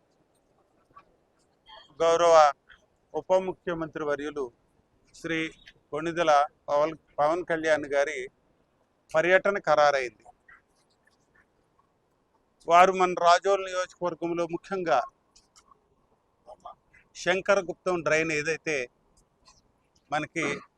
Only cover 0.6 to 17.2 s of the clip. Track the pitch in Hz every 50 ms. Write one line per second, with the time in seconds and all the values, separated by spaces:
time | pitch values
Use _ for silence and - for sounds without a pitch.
0.6 | _ _ _ _ _ _ _ - - _ _ _ _ _ _ _ _ _ _ _
1.6 | _ - - - - _ _ 147 160 165 165 170 170 170 165 160 151 143 - _
2.6 | _ _ - _ _ _ _ _ _ _ - 156 - - 185 190 190 185 170 -
3.6 | _ 185 175 165 160 156 - 160 156 147 143 139 147 151 147 147 131 120 - _
4.6 | _ _ _ _ _ _ _ _ _ _ - - - 160 165 160 160 156 - _
5.6 | _ - - _ _ _ 147 147 160 170 160 170 170 156 147 143 147 151 _ _
6.6 | _ - 143 147 151 160 160 - _ _ _ - 143 151 165 180 165 - 170 160
7.6 | 156 160 151 147 151 139 143 139 143 151 151 131 123 135 _ _ _ _ _ _
8.6 | _ _ _ _ _ _ _ _ _ _ - 160 160 175 185 190 - 196 202 196
9.6 | - 160 151 147 147 143 139 135 127 120 - _ _ - _ _ _ - - _
10.6 | _ _ _ _ _ _ _ _ _ _ _ _ _ _ _ _ _ _ _ _
11.6 | _ _ _ _ _ _ _ _ _ _ _ _ _ _ _ _ _ _ _ _
12.6 | _ 156 165 175 185 190 190 190 185 180 180 165 170 170 175 180 - 196 196 190
13.6 | 190 185 180 180 185 - - _ 180 175 165 - 170 170 170 170 170 160 170 -
14.6 | - - 196 190 175 160 147 123 110 - - _ _ _ _ _ _ _ _ _
15.6 | _ _ _ _ _ _ _ _ _ _ _ _ _ _ _ _ _ - - -
16.6 | - - - _ _ _ _ _ _ _ - -